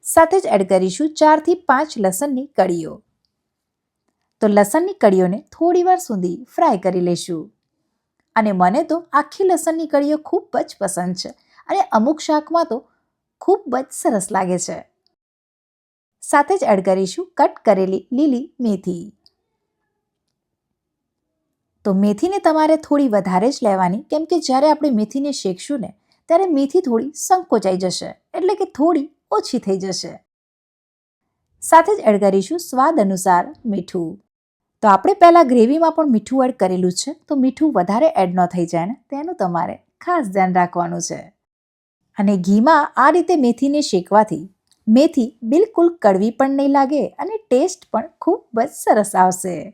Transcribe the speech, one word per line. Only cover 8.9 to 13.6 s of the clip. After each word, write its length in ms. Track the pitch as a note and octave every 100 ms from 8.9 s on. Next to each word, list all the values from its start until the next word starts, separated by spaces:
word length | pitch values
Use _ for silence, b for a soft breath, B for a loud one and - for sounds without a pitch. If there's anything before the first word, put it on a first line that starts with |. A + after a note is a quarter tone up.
| D#4+ E4+
આખી 320 | C#4+ D4 -
લસણની 420 | F#4+ E4+ E4 E4 D#4
કળીઓ 300 | C#4+ C#4+ D4+
ખૂબ 420 | D4+ F#4 - -
જ 160 | - -
પસંદ 360 | F#3+ F3 F3+ F#3
છે 120 | - - b b -
અને 120 | F#4+ F#4+
અમુક 280 | A3+ A3+ D#4
શાકમાં 440 | - D4+ D4+ E4
તો 140 | E4 A3+ - _ _ _ _ _
ખૂબ 360 | - G4